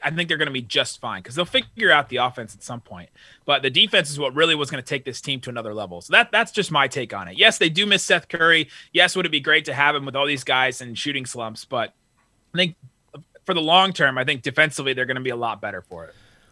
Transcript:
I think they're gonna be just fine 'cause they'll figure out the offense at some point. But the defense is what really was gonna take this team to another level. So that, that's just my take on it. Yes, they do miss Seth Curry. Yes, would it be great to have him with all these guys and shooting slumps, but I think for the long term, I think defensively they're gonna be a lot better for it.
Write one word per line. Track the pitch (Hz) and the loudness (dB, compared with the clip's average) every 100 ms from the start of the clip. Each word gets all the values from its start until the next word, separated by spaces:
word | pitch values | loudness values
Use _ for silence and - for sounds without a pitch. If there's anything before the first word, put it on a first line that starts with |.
I | 147 | -4
think | 165 170 | -4 -2
they're | 156 | -2
gonna | 147 | -2
be | 131 | -4
just | 117 143 127 - | -2 -2 -2 -4
fine | 120 95 | -8 -8
'cause | 92 | -8
they'll | 139 175 | -6 -2
figure | 262 - - 196 | -2 -2 0 4
out | 147 131 | 4 4
the | 123 | -2
offense | 127 127 110 | -2 -2 -14
at | - | -16
some | - 120 | -14 -14
point. | - 92 80 _ - _ - | -14 -18 -18 _ -20 _ -2
But | 139 | 0
the | 135 | 2
defense | 143 214 202 147 | 2 4 2 0
is | 143 | -2
what | 139 135 | -2 2
really | 165 | 2
was | 156 139 | 2 -2
gonna | 143 | -6
take | - 139 131 | -6 -8 -8
this | 127 | -10
team | - 127 | -6 -6
to | 123 | -6
another | 120 113 | -8 -8
level. | 104 95 87 | -8 -8 -10
So | - | 0
that, | 196 233 | 2 4
that's | 208 233 | 0 -2
just | 214 175 | -4 0
my | 147 139 | 0 0
take | 139 117 | -2 -6
on | 101 87 | -8 -8
it. | 104 | 4
Yes, | 214 - | 4 4
they | 170 | 0
do | 160 208 | 0 0
miss | 196 | 0
Seth | - 175 - | 2 0 0
Curry. | 170 165 160 151 - - | 0 4 4 2 -8 -4
Yes, | 170 175 190 | 2 4 2
would | 170 | -2
it | |
be | 151 | -2
great | 151 156 151 | 2 2 2
to | |
have | 131 143 147 | 2 2 2
him | 139 | -2
with | 135 | -2
all | 143 | -2
these | 139 | -2
guys | - 131 131 123 | 0 2 2 -2
and | 123 110 | -10 -8
shooting | 147 139 123 | -6 -6 -6
slumps, | 123 113 110 | -8 -10 -10
but | - 123 107 _ _ _ _ _ _ | -6 -4 -4 _ _ _ _ _ _
I | 170 | -2
think | 180 - 131 _ _ 156 _ _ - | -2 -4 -20 _ _ -20 _ _ -4
for | |
the | 170 | -2
long | 156 175 190 | 6 6 6
term, | 175 143 131 | 2 2 2
I | 131 | -2
think | 139 | -2
defensively | 139 139 156 139 135 | -2 2 2 2 -4
they're | 127 127 | -2 -2
gonna | 127 | -2
be | 127 | -4
a | 120 | -4
lot | 117 104 | -4 -4
better | 104 95 | -8 -8
for | - 85 80 | -12 -16 -16
it. | - _ _ _ | -20 _ _ _